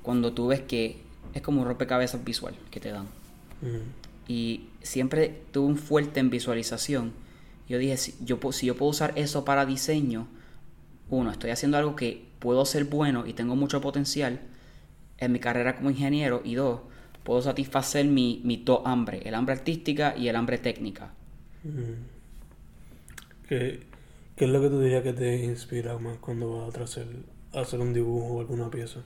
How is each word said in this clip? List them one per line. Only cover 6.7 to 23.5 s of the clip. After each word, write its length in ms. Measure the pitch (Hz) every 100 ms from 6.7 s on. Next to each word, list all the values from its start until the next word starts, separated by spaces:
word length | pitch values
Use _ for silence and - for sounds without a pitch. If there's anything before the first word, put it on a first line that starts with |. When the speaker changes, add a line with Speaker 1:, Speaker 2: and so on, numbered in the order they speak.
| 117 - 135 117 - - - - - -
Speaker 1:
Yo 100 | 123
dije, 200 | 135 131
"Si 180 | - -
yo 180 | 120 120
po-, 140 | 139
si 140 | 127 127
yo 80 | 123
puedo 140 | 143
usar 240 | 143 151 -
eso 300 | 147 147 135
para 200 | 139 135
diseño, 640 | 131 - 156 139 113 117 - - - - - - - -
uno, 200 | 131 117
estoy 220 | 104 117
haciendo 260 | 120 143 143
algo 180 | 147 147
que 300 | 120 - - -
puedo 260 | 120 127 139
ser 200 | 151 143
bueno 420 | 147 147 123 110
y 60 |
tengo 220 | 113 117 127
mucho 260 | 143 143
potencial 580 | 131 143 139 151 135 123 - - - - - - - -
en 120 | 123
mi 80 | 123
carrera 360 | 120 120 123 127
como 160 | 139
ingeniero, 500 | 139 139 147 143 120
y 120 | - 120
dos, 240 | 139 117 - - - -
puedo 180 | - 123
satisfacer 640 | 135 131 135 135 131 147 143
mi, 340 | 135 123 113
mi 140 | 120 117
dos 240 | - 123 127
hambre, 360 | 123 110 95 107
el 100 | 110
hambre 180 | 127
artística 640 | 131 160 165 - 147 147 127
y 100 | 120
el 80 | 113
hambre 220 | 120 120
técnica". 560 | 123 - 104 - 104 - - - - -
Speaker 2:
Ujú. 320 | 160 143 117 113 120 - - - - - - - - - - - - -
¿Qué, 380 | -